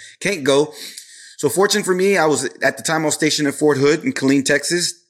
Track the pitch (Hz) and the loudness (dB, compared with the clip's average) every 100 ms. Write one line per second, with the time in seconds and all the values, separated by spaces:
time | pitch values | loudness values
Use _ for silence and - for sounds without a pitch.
0 | - - 175 196 135 139 151 - - - | -20 -8 -6 -4 0 2 0 -4 -18 -18
1 | - - - - 143 170 196 208 185 180 | -20 -20 -20 -4 -2 0 0 0 -2 0
2 | 190 196 156 135 131 - 135 139 - 160 | 2 2 2 0 -2 -2 -2 -2 -4 -2
3 | 156 143 156 - 143 139 151 135 139 160 | -2 0 0 0 -2 0 2 4 2 2
4 | 143 131 135 139 135 143 - 175 175 - | 0 -2 2 2 2 0 0 -4 -4 -8